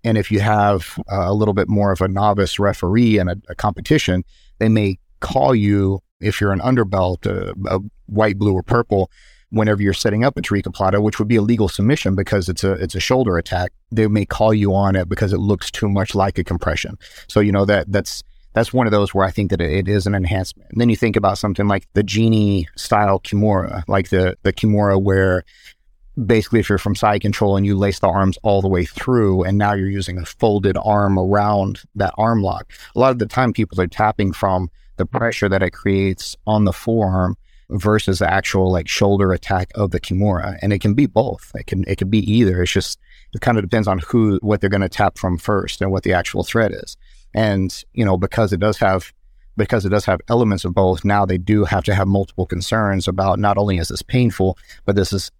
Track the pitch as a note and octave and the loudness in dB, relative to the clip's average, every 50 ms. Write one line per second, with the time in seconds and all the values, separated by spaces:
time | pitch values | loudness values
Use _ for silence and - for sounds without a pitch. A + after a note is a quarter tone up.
0 | - A#2 A2 G#2+ G2 - G#2 G2 G2+ A2+ G#2+ G#2 G2+ G#2 G2+ F#2 - - - - | 0 0 0 0 0 0 0 0 2 2 2 2 2 2 2 0 -2 -8 -12 -12
1 | - - G2+ G2 F2+ F2+ G2+ G#2+ G#2+ G#2 G2 G2+ F#2 - G#2+ G2+ G2+ G2+ F#2+ - | -10 -6 -4 -2 -2 0 0 0 0 0 2 0 0 0 2 2 2 0 0 0
2 | A#2 G2 F#2+ G2 G#2 G#2 G2+ G2+ G2 F2+ - - G2+ G2+ F#2 - - F2 G2 A#2 | 0 -2 0 0 2 2 2 2 0 -2 0 0 0 0 0 0 -2 0 2 4
3 | B2 A2+ G#2+ G2+ F2+ F2+ F2 G2+ - - F2+ - - G#2+ - - - - D3+ D3+ | 4 4 4 2 2 0 -4 -8 -10 -16 -10 -4 -2 -2 -2 -4 0 0 0 2
4 | - - F#2 F#2 F2+ - _ _ - - - _ A2 A2+ A2 G#2+ G#2 G2 F#2 - | 2 0 -2 -2 -4 -6 _ _ -20 -20 -6 _ 2 2 2 2 2 0 -2 -6
5 | _ _ _ _ - - - C3+ C3+ C3+ C3 A2+ G#2 G2+ G2+ G2+ G2 F#2+ G2 G2 | _ _ _ _ -10 -4 0 2 2 4 2 2 2 2 2 2 2 0 -2 -4
6 | _ _ _ _ - G#2 G2+ - G#2+ G2+ G2 F2+ E2 B2+ C3 A#2+ G#2+ F#2+ G2+ F#2+ | _ _ _ _ -4 -4 -2 0 0 0 0 0 0 0 2 2 0 0 0 0
7 | F#2 F2+ F2+ - - F#2 F#2+ F#2+ F#2 F#2 F#2 F#2+ G2 G2 F#2 F#2+ G2 G#2+ _ - | 0 0 -2 -4 -4 -6 -4 -4 -6 -8 -8 -8 -6 -4 -4 -4 -4 -8 _ -20
8 | _ - G#2 G#2 A2 G#2+ G2 G2 G2+ G#2 F#2+ F#2 - - - A#2+ A#2 - G#2 G2 | _ -6 0 2 2 2 2 0 0 0 0 0 -2 0 0 0 0 2 0 0
9 | F#2 - - - - - - _ _ _ G#2+ A2 G#2+ G#2+ G#2+ G2+ G#2 G2 F#2+ - | 0 -2 -6 -20 -20 -20 -20 _ _ _ -2 0 2 2 2 2 2 0 0 0
10 | - A2+ G2+ G#2+ A#2+ C#3 - A2+ F#2 - G#2 G2+ F#2 F#2 F2 - G2 F#2+ F#2+ G2+ | 0 0 0 2 0 0 0 -2 -4 -2 -2 -2 -2 -4 -4 -2 0 0 2 2
11 | G#2 G#2+ - - A2 G#2 A#2+ A2 G2+ G#2+ A#2+ A2 G#2+ F2+ - - G2+ A2+ D3 - | 0 0 0 -2 -2 2 2 2 2 2 2 2 0 -2 0 0 0 2 0 0
12 | - F#2+ G2 G2 F#2+ - - G2+ F2 F2+ F2+ - - F#2+ G2 - F#2 E2+ - F#2 | 0 -2 -2 -2 -2 -2 -2 -2 -2 -2 -4 -2 -2 -2 -2 -2 -4 -6 -4 -6
13 | - - B2+ C3 B2+ A2 F2+ E2+ - - - F2 F2+ F2+ _ _ _ _ A2+ A2 | -2 0 0 2 2 2 0 -2 -2 -2 -4 -4 -4 -4 _ _ _ _ 0 0
14 | A2 G#2+ G#2+ G#2+ G#2 - - - A2 A2 A2 G#2+ G2+ G2 F#2+ G2 G2 G2 F#2+ F#2+ | 2 2 2 0 -2 -2 -2 0 2 2 4 2 2 2 2 2 2 2 2 0
15 | F2+ F2 - - A2 F#2+ G2 F2+ F#2+ G2+ G#2 F2+ - - - - - G#2 G2 G2+ | 0 -2 -2 -2 0 0 0 0 0 0 0 -2 -2 -10 -6 -4 -2 0 0 0
16 | F#2 - - G2 F#2+ G2 - - F2 - F#2+ F2 - - E2 - - F2 - - | -2 -2 0 -2 -2 0 -2 -4 -4 -4 -4 -4 -2 -2 -4 -4 -6 -8 -12 -16
17 | - - - - - - - G#2+ G#2 G#2 F#2+ G2 G2 G2 G#2 G2 - G2+ G2 G2+ | -18 -20 -20 -20 -20 -2 0 2 2 4 2 2 2 2 2 0 0 0 -2 -2
18 | G2+ - - - - - - - _ - - A2 A#2 - - B2+ B2 A2 G#2+ G#2 | -2 -4 -12 -14 -14 -18 -20 -20 _ -4 -2 -2 -2 0 0 0 2 2 2 2
19 | G2+ G2 - G2 F#2+ F#2+ F2+ - G2+ F#2+ G2 F2 F2 D#2 D#2 G2 F#2 F#2+ G2+ G2+ | 0 0 0 0 0 0 0 -2 -2 -2 0 -2 -2 0 0 -2 0 0 0 0
20 | F2 G2+ G2+ G2 F#2 E2 G#2 F#2+ F#2 - - - - - - A2 A#2+ A#2+ A2 - | 0 0 -2 0 -2 -2 -2 -2 -4 -6 -12 -18 -20 -8 -2 0 2 2 2 2
21 | - A2+ F#2+ A2+ G2+ G2 G2+ - - G#2 F#2+ - G2+ G#2 G2+ G2 - _ _ G#2+ | 0 0 0 2 0 0 0 0 -4 -4 -2 0 0 0 0 -2 -4 _ _ -2
22 | G#2+ G2 G2 A2 A2+ A2+ A2+ G#2+ G#2 G2+ G2+ F#2+ D#2+ - - - - - - G#2 | -2 0 0 0 2 2 2 2 2 2 0 0 -2 -6 -10 -14 -4 0 0 2
23 | G#2 G2 G2 F#2 - - G#2 G2+ G#2 G#2+ G2+ F#2 E2+ - - G2 E2+ - G2 G2 | 2 2 0 0 -2 -4 -2 0 2 2 2 0 -2 -4 -8 -8 -4 -2 -2 -2
24 | F2+ - - F#2 F#2 F2+ F2+ _ - G2+ F#2+ - - G#2+ G#2 G#2 G#2 G2+ G2 G2 | 0 0 2 2 2 2 -2 _ -2 -2 -2 0 0 2 2 2 2 2 2 2
25 | G2 G2 F#2+ F#2+ F#2+ F#2+ F2+ F2+ - _ _ _ - - - _ _ _ _ _ | 2 2 2 2 2 2 0 0 -2 _ _ _ -20 -20 -20 _ _ _ _ _
26 | - - - - A#2 G2 A#2 A2 G#2 - - A2+ G2+ - G2+ F#2+ - G2+ G2+ - | -20 -12 -8 -6 2 2 2 2 2 2 0 0 2 2 0 0 0 -2 -2 0
27 | - G#2+ G#2 G2+ - G2+ G2+ - G#2+ G2+ G2 G2 G2+ G2+ G2+ F#2+ G2+ G2+ G2 - | 2 2 2 2 0 -2 0 0 2 2 2 2 2 2 2 2 0 0 0 0
28 | - F#2+ E2+ G2 G2 F#2+ F2+ - - A2 G2+ G2 F#2+ F#2+ F#2+ F2+ F2 - - - | 0 0 2 2 2 0 0 -2 -2 0 0 2 2 2 0 0 -2 -2 -6 -8
29 | - C3 B2+ A#2+ G#2+ G2 F#2 F#2 F2 F#2 G2 G2+ G#2 G#2 G#2 G2 F#2+ G2 G2 G2 | -2 0 2 2 4 2 2 2 0 0 0 0 0 0 0 -2 -2 -4 -4 -6
30 | F#2 - F2 F2+ E2 - - _ - A2 G#2 G2+ F#2+ G2 F2+ - - G#2+ G#2 G#2 | -6 -8 -8 -10 -10 -12 -6 _ 0 2 2 2 0 0 -2 0 0 0 2 2
31 | G2+ G2 G2 F#2 F#2 F#2+ G2+ G#2 G#2 G#2 G#2 G2+ G2 G2 G2+ - - _ _ G#2 | 2 2 2 0 0 2 0 0 2 0 0 0 -2 -2 -6 -10 -14 _ _ -4
32 | G2+ F2 - - A2 A2+ A#2 A2 G2 F#2+ - - - - - - - - _ - | -4 -4 -2 -2 0 0 0 0 0 -2 -4 -6 -10 -16 -20 -20 -20 -8 _ 2
33 | B2+ C3+ B2+ A#2+ A2 G#2 - C3 C3 A#2+ - - G#2+ - - F#2+ F2+ E2+ - - | 2 2 2 0 -4 -2 0 0 0 0 0 -2 -4 -2 -2 -4 -4 -2 0 0
34 | G#2+ G#2+ - - G#2 F#2+ - - - G2 F#2+ F#2 F#2 F2 - - - - - - | 0 0 0 0 -2 -2 -2 -2 -2 0 0 0 -2 -4 -10 -16 -20 -20 -6 -6
35 | - - - C3 A#2+ A#2 A2 - G#2 G2+ F#2+ F#2+ F#2+ F2 - - - G2+ G2 G2 | -6 -4 -2 -2 -2 -2 -2 -2 -2 0 2 0 0 -2 -4 -4 -2 0 0 2
36 | G2 F#2+ F#2 - - - - - _ G#2+ G#2+ G#2+ G#2 G2 F#2 - - A#2 A2+ A2+ | 0 -2 -2 -4 -10 -14 -14 -10 _ 0 2 2 2 2 0 -2 -4 -2 0 0
37 | G#2+ F#2 F#2 F#2 F2+ F2+ F#2+ _ - _ _ - _ _ - F#2+ E2+ G#2+ G#2+ G#2+ | 0 0 0 0 0 0 -2 _ -12 _ _ -20 _ _ -8 -2 0 2 2 2
38 | - - F#2+ - G2 E2+ F#2 G2 F#2 - - F#2+ F#2 F#2 F#2 F2 D2+ - - - | 2 0 0 0 0 0 0 0 -2 0 0 2 2 2 2 0 -2 -4 -2 0
39 | G#2 G2+ G2+ G2 G2+ F#2 F#2 E2+ - - G2 F#2 F#2 - - - G#2 F#2 - F2+ | 2 2 4 4 2 2 0 -2 -2 -2 -2 -2 -2 -4 -4 -4 -2 -2 -2 -6
40 | - - F#2 F#2 G2+ G#2 F#2+ F2 F#2+ G2+ F2+ - - G2+ G#2 F#2 - A2 G2+ A#2+ | -4 -2 -2 0 2 0 0 0 -4 -6 -8 -4 -2 -2 -2 0 0 0 2 2
41 | C#3+ G#2 - G#2+ - - - - - - - G#2 - - - F#2+ F2+ - G2 - | 2 2 2 0 0 0 -4 -10 -12 -14 -12 -12 -8 -6 -4 -4 -2 -2 -2 -2
42 | G2 F#2+ G#2+ G#2+ G2 G2 G#2+ A#2 A#2+ F#2+ F#2 F2+ F2+ F2 - F#3+ - - - _ | -2 0 0 0 2 2 2 4 4 4 2 0 -2 0 0 -2 -2 -2 -10 _
43 | _ _ - - - - - A#2+ - B2+ A#2 A2 G2 F2+ - A2+ G#2 G2+ F#2+ F2+ | _ _ -20 -20 -20 -12 -12 -4 -2 0 0 0 0 0 -2 0 0 0 -2 -2
44 | D#2 - - A#2+ A2 G#2+ G2 - - G#2 G#2 G2 - G2 G#2 G2 G2 F2+ - - | -4 0 0 2 2 2 0 0 0 0 0 0 0 0 0 0 -2 -2 0 0
45 | G#2 F#2+ - - - F#2 F2+ F2 - - G#2+ F#2+ F#2 F2+ - - F#2+ G2 F#2+ F#2+ | 0 0 0 -2 -4 -4 -4 -2 -2 -2 -2 -2 -2 -6 -6 -4 -4 -2 -2 -2
46 | - - F#2 F2 E2+ - - G2 F2+ - - A2+ A2+ G2+ - - - - - _ | 0 0 0 0 -2 -2 -4 -6 -6 -2 0 0 0 0 -2 -6 -12 -16 -18 _
47 | - - - - - - - G#2+ A2 G#2+ G2 F#2+ F#2+ F2+ - - - - _ A#2 | -20 -20 -20 -20 -20 -6 -2 0 0 2 2 0 -2 -2 -6 -10 -18 -10 _ -2
48 | A2+ G2 F#2 F2+ - - - - A2 F#2+ G#2 E2+ G2+ G#2+ G#2 - A2+ G2 F#2+ F#2 | 0 2 2 0 -2 -2 0 0 0 0 0 0 0 0 2 2 2 2 2 0
49 | - - _ _ _ - _ - - - - - G#2 - - A2 F#2+ F#2+ G2+ G#2 | -4 -8 _ _ _ -20 _ -20 -20 -12 -4 -4 -2 0 0 -2 0 0 0 0
50 | - - F#2+ F2 - - A#2+ A#2+ A#2+ G#2+ G2 - - F2+ F2+ G2+ F#2+ F#2 F#2 F2 | 0 0 -2 -2 -2 0 2 2 2 2 0 -2 -4 -2 0 2 2 2 2 0
51 | - G#2 G2+ G2+ G2+ F#2 F#2 F#2 F2 G#2 G#2+ G#2 G#2 - G#2+ F#2+ - - G2+ G2 | 0 0 2 2 2 0 -2 -2 0 2 2 2 2 2 0 -2 0 0 0 0
52 | F#2+ G2 G2 G2 G2 - _ - F#2 - F2 F2 F2+ - A2 A2 G#2+ G2+ G2 F#2+ | 2 2 0 0 -2 -4 _ -6 -6 -4 -4 -8 -4 -2 -2 0 0 0 0 -2
53 | F2 - F#2 G2 F#2+ G2 F2+ G2+ G#2 G2+ G2+ F#2+ G#2 G2+ F#2+ F2 E2 - - - | -2 -2 -2 -2 0 0 0 2 2 0 2 2 0 0 0 -2 -2 -4 -6 -10
54 | - - - B2+ B2 A2+ - - F#2 F#2+ F2+ - - - - - - - G2+ - | -8 -2 0 2 2 2 2 0 0 0 0 -4 -12 -20 -20 -8 -4 0 2 2
55 | F#2+ - G3+ F#3+ - - _ _ | 0 0 -2 -6 -6 -8 _ _